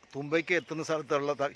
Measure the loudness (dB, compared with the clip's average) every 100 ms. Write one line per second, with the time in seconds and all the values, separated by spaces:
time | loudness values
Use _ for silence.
0 | -12 -10 0 0 2 0 0 -6 -2 -2
1 | 2 2 2 0 -2